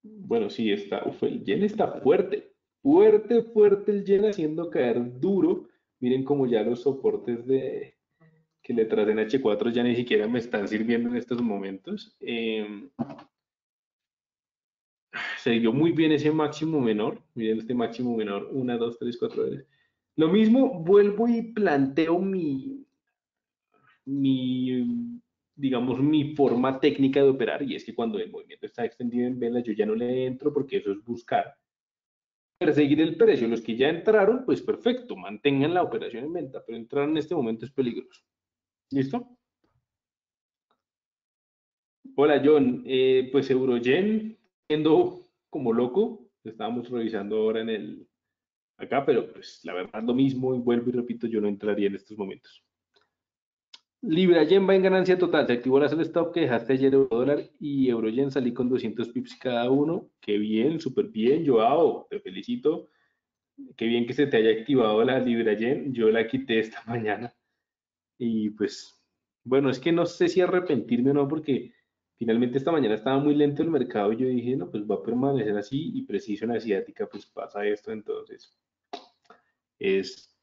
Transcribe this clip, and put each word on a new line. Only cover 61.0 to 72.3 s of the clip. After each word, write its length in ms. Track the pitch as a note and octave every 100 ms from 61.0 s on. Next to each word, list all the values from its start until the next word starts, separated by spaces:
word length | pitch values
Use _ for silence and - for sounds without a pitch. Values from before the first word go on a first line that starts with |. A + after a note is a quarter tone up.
| -
bien, 360 | A2 A2+ D#3 D3+
Joao, 600 | A2+ A#2 D3+ D3 - -
te 100 | G2+
felicito. 680 | F#2+ F#2 - B2 D3 E3+ - _ _ _ _ _ _ - - -
Qué 80 | A2+
bien 200 | A#2+ A#2+
que 60 |
se 140 | B2 C#3
te 100 | A#2
haya 140 | A2
activado 520 | A2 - C3+ A2 G#2+
la 160 | B2 C3
Libra 340 | B2 A#2 A2
Yen, 400 | G#2 A#2 D3+ D3
yo 160 | A#2 A2
la 180 | A2 A2+
quité 320 | C3 - A2+
esta 240 | - -
<laughs> 40 | -
mañana. 460 | A#2 G#2+ G2 B2 _ _ _ _ _ _ _ _ _
Y 320 | A#2+ A2 G#2+
pues, 480 | G#2 G2+ - - _ _ _ _ _
bueno, 260 | A#2+ C3 C3+
es 100 | B2+
que 120 | E3+
no 140 | E3+ B2+
sé 240 | - F3
si 120 | F#3
arrepentirme 720 | F3+ F3+ F3 C#3+ - A#2+ C3
o 20 |
no, 140 | C#3+ C3+
porque 460 | D#3 - B2 - _ _ _ _ _
finalmente 400 | A2+